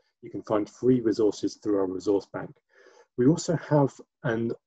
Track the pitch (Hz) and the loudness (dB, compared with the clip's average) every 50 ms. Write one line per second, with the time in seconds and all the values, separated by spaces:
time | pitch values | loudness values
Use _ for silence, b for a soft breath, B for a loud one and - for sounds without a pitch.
0 | _ _ _ _ 120 - - 101 - - 110 104 104 - - - 120 127 131 120 | _ _ _ _ -18 -14 -12 -10 -4 -2 -2 -2 -2 -4 -6 0 2 4 4 4
1 | 113 110 95 - 107 101 - - 107 101 - - - 107 101 98 98 90 92 90 | 2 0 2 2 2 2 0 0 -6 -6 -6 -6 -4 -2 0 0 0 -2 -4 -4
2 | 90 104 101 95 - _ - 98 98 - - _ _ b b b b b b b | -2 0 0 0 -2 _ -12 -12 -12 -12 -16 _ _ b b b b b b b
3 | b b b 123 123 135 175 170 - - 160 - - - 147 147 139 - - - | b b b 2 4 4 4 2 0 -4 -4 -4 -2 2 2 2 2 2 -2 -8
4 | - _ _ _ - 123 113 113 117 120 - - _ | -20 _ _ _ -4 -4 -2 -2 -2 -4 -6 -8 _